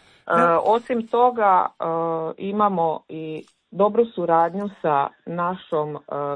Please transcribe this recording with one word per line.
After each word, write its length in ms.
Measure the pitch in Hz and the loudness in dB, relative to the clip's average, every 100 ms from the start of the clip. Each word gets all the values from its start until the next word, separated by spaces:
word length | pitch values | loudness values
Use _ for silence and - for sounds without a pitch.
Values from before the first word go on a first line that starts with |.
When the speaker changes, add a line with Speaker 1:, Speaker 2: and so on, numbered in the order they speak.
| _ _ - | _ _ -2
Speaker 1:
Da. 320 | 170 170 165 | 2 4 2
Speaker 2:
osim 460 | - 226 233 240 226 | 2 0 0 -4 -2
toga, 580 | 233 247 233 208 185 - | 2 2 4 2 4 2
e, 140 | - 165 165 165 165 160 - | -4 -6 -2 -2 -4 -6 -8
imamo 640 | 196 202 208 185 165 156 - | -6 0 0 2 0 -2 -8
i 320 | 160 160 156 - _ _ | -12 -10 -12 -14 _ _
dobru 340 | 165 202 214 233 | 0 2 2 0
suradnju 600 | - 170 165 170 185 202 196 | 0 2 2 2 -2 -8 -4
sa 240 | 165 143 139 - - | -2 0 0 -6 -10
našom, 680 | 170 175 185 - 160 151 147 | -6 -4 -6 -6 -4 -4 -8
e, 20 | - 143 143 | -10 -8 -6